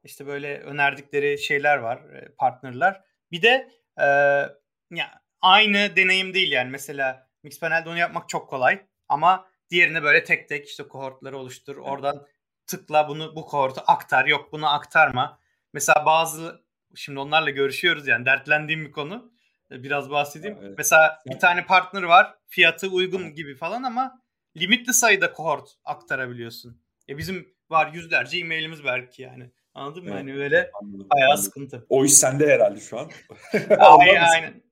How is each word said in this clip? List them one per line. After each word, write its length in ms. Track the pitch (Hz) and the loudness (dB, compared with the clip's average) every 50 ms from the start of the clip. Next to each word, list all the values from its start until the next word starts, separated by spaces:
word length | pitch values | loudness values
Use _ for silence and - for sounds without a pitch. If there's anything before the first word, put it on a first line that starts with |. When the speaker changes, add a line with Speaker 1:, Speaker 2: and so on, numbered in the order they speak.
| _ | _
Speaker 1:
İşte 240 | - - - 143 | -20 -20 -16 -12
böyle 320 | 143 143 143 143 143 143 143 | -10 -10 -8 -8 -10 -12 -12
önerdikleri 800 | - - 143 147 143 143 143 147 143 _ 147 143 139 143 143 143 | -12 -12 -2 0 0 0 0 -4 -16 _ -4 -2 0 0 -2 -2
şeyler 380 | - - 151 143 143 147 147 | -2 -2 -2 0 2 2 2
var, 200 | 135 117 113 127 | 2 0 -6 -8
e, 380 | - - 151 139 135 - - _ | -8 -12 -20 -20 -20 -20 -20 _
partnerler. 640 | - 139 123 123 _ - 131 120 127 165 190 190 - _ _ _ _ _ _ | -2 -2 -2 -2 _ -16 -14 -6 0 0 0 0 -2 _ _ _ _ _ _
Bir 100 | 170 170 | -6 0
de, 300 | 170 233 254 262 262 _ _ _ _ _ _ | 2 2 2 2 -2 _ _ _ _ _ _
e, 80 | - 147 143 139 143 143 143 143 143 139 143 - _ _ _ _ _ _ _ | -2 0 2 4 4 4 2 2 0 -2 -6 -10 _ _ _ _ _ _ _
ya, 300 | 175 165 147 - _ _ _ _ _ _ | -12 -12 -12 -12 _ _ _ _ _ _
aynı 540 | - 185 185 208 214 208 202 202 202 196 165 | 4 6 6 6 4 4 2 0 -2 0 0
deneyim 380 | 185 190 185 185 190 190 185 180 | 0 2 2 2 0 -2 -4 -2
değil 180 | 190 185 156 | -2 -2 0
yani. 180 | 143 127 123 127 | 0 -2 -2 -4
Mesela 580 | 131 139 - - 147 139 135 131 131 131 _ _ _ _ - | -8 -12 -12 -12 -8 -6 -6 -6 -6 -10 _ _ _ _ -20
Mixpanel'de 460 | 147 - - 170 165 160 165 160 165 | -20 -14 -10 -6 -4 -4 -4 -4 -6
onu 80 | 170 | -4
yapmak 320 | 170 170 165 - 170 - - | -4 -4 -4 -4 -12 -10 -8
çok 200 | - 156 - _ | -10 -10 -8 _
kolay 320 | 147 131 127 139 190 196 _ _ _ _ _ _ | -6 0 2 2 2 0 _ _ _ _ _ _
ama 420 | 139 147 160 175 190 185 - _ _ _ _ _ | -4 2 2 2 2 2 -4 _ _ _ _ _
diğerine 340 | 170 175 175 156 160 165 147 | 2 2 2 2 2 -2 2
böyle 200 | 147 151 165 160 | 4 4 4 4
tek 260 | - 170 - - _ | 0 -4 -4 -4 _
tek 180 | 147 147 147 | -10 -10 -10
işte 160 | - - - 139 | -14 -18 -18 -18
kohortları 540 | - - 135 135 131 127 _ 131 135 131 | -16 -14 -12 -12 -14 -14 _ -18 -16 -14
oluştur, 380 | 135 131 123 123 - _ - 139 | -14 -14 -16 -18 -20 _ -18 -18
Speaker 2:
Evet. 120 | 143 139 | -14 -10
Speaker 1:
oradan 400 | 139 139 135 135 143 143 143 - _ _ _ _ _ _ _ _ | -10 -10 -6 -6 -6 -6 -6 -14 _ _ _ _ _ _ _ _
tıkla, 400 | - - 190 _ - 151 151 151 | -14 -14 -14 _ -2 0 0 0
bunu, 280 | 147 143 156 160 156 151 | 0 -6 -10 -12 -12 -14
bu 100 | 156 156 | -16 -12
kohortu 360 | - - 147 135 131 131 160 - | -6 -2 -2 -2 -2 -4 -4 0
aktar, 380 | - 170 - - - 143 131 135 | 0 0 0 -2 -2 0 0 2
yok 260 | 151 147 143 - _ | 2 0 -2 -4 _
bunu 220 | - 151 151 147 147 | -12 -6 -2 -2 -2
aktarma. 680 | 147 - _ - 165 156 139 123 123 139 147 - _ _ _ _ _ _ _ - | -2 -6 _ 2 2 2 2 2 -4 -4 -4 -8 _ _ _ _ _ _ _ -10
Mesela 320 | 147 - - 151 151 151 | -6 0 2 2 4 4
bazı, 560 | 156 156 160 165 151 151 156 160 165 165 _ _ _ _ _ _ _ _ | 2 2 2 0 -2 -6 -12 -14 -14 -16 _ _ _ _ _ _ _ _
şimdi 240 | - - 147 139 139 | -18 -16 -14 -12 -12
onlarla 300 | 139 147 151 160 156 147 | -8 -2 -2 0 0 0
görüşüyoruz 580 | 139 135 139 135 131 - - 175 165 151 143 | -2 -2 -2 -2 -2 -2 -2 -2 -2 -2 -2
yani, 180 | 131 120 113 123 | -2 -2 0 2
dertlendiğim 600 | 131 139 135 - 147 147 151 151 151 160 160 156 | 0 0 0 0 -4 -4 -2 -2 -6 -8 -8 -8
bir 60 | 139 | -12
konu. 400 | _ 156 143 151 196 240 247 _ _ _ _ _ _ _ _ _ | _ -12 -10 -10 -12 -16 -18 _ _ _ _ _ _ _ _ _
E, 120 | 139 127 123 | -20 -18 -10
biraz 260 | 139 147 143 131 131 | -6 -6 -6 -6 -4
bahsedeyim. 460 | 147 147 147 143 - 160 165 208 208 | -4 -4 -4 -4 -10 -14 -16 -16 -16
Speaker 2:
Ha, 60 | - 98 | -16 -20
evet. 120 | 101 - | -16 -12
Speaker 1:
Mesela 440 | 151 151 - 170 160 160 156 - _ _ | -6 0 0 2 4 2 2 0 _ _
Speaker 2:
Sen 100 | 135 - | -16 -6
Speaker 1:
bir 60 | - | 0
tane 260 | - 180 175 175 170 | 0 0 0 0 -2
partner 380 | - 190 185 180 - - 196 180 | 0 0 0 0 -2 -8 -8 2
var, 320 | 170 170 190 208 - - _ _ | 6 6 6 6 4 -4 _ _
fiyatı 400 | _ - 180 175 165 165 - 196 | _ 2 2 2 2 2 -2 -8
uygun 360 | 190 185 180 185 180 180 190 175 | -4 -2 -2 -2 -2 -4 -8 -8
Speaker 2:
Hı. 60 | 160 | -10
Speaker 1:
gibi 260 | 147 151 165 143 135 | -14 -16 -16 -16 -14
falan 280 | 135 165 170 208 247 262 | _ -10 -8 -8 -8 -8
ama 380 | 247 226 247 262 254 - _ _ _ _ _ _ _ _ | -8 -6 -6 -6 -6 -10 _ _ _ _ _ _ _ _
limitli 360 | 156 170 180 233 247 240 - 240 | -8 0 0 0 0 0 0 0
sayıda 400 | - 240 226 202 175 170 170 - | 2 4 4 2 2 0 -4 -4
kohort 360 | - 156 165 147 131 127 _ _ _ _ | -6 -6 -6 -6 -6 -8 _ _ _ _
aktarabiliyorsun. 960 | - 147 - _ _ 151 131 131 123 123 120 117 117 117 - - 120 120 _ _ _ _ _ _ - | -12 -12 -12 _ _ -8 -8 -8 -10 -10 -14 -14 -14 -14 -18 -20 -20 -20 _ _ _ _ _ _ -16
E, 80 | 139 | -14
bizim 360 | 147 160 175 190 175 165 _ _ _ _ _ | -12 -10 -10 -10 -10 -12 _ _ _ _ _
var 240 | 160 160 156 151 156 | 0 0 0 -2 -6
yüzlerce 440 | 175 170 170 170 135 123 - 165 | -16 -8 -4 -4 -4 -4 -4 -8
e-mailimiz 460 | 175 170 165 160 160 156 160 165 151 143 | -10 -8 -6 -8 -8 -8 -10 -12 -10 -8
belki 380 | 135 123 127 123 127 _ - | -6 -6 -6 -8 _ _ -20
yani. 300 | 127 127 127 127 123 123 _ _ _ _ _ | -20 -20 -18 -20 -20 -20 _ _ _ _ _
Anladın 300 | - 139 143 147 185 180 | -14 -14 -14 -14 -16 -14
mı? 60 | 196 | -12
Speaker 2:
Evet. 100 | - - | -12 -12
Speaker 1:
Hani 160 | 139 135 131 | -12 -12 -10
böyle 360 | 139 143 143 165 175 180 175 - 202 | -8 -4 0 0 0 0 -2 -12 -18
Speaker 2:
Anladım, 260 | 208 101 98 95 98 - | -16 -16 -16 -18 -2 0
Speaker 1:
bayağı 200 | - 175 135 135 | 2 4 4 4
Speaker 2:
anladım. 140 | 147 151 147 | 4 2 0
Speaker 1:
sıkıntı. 420 | - _ 139 139 131 - 120 - _ | -8 _ -14 -16 -16 -16 -18 -4 _
Speaker 2:
O 160 | 127 135 135 | 2 2 4
iş 80 | 139 131 | 6 6
sende 340 | - 151 131 135 143 151 | 6 4 4 2 2 4
herhalde 320 | 147 135 120 110 101 101 104 | 4 4 4 4 2 0 -6
şu 200 | - - - 117 | -16 -14 -12 -12
an. 120 | 151 160 - - _ _ | -12 -14 -18 -20 _ _
<laughs> 240 | - - - - - | -20 -20 -12 -4 -4
Speaker 1:
Ay-, 340 | 196 - - 202 - - | -4 0 0 4 8 10
Speaker 2:
Ondan 200 | - 156 170 180 | 10 12 10 10
mısın? 260 | 185 180 170 170 165 165 | 8 6 6 6 4 4
Speaker 1:
aynen. 300 | 165 160 - - - _ _ | 2 0 -6 -16 -20 _ _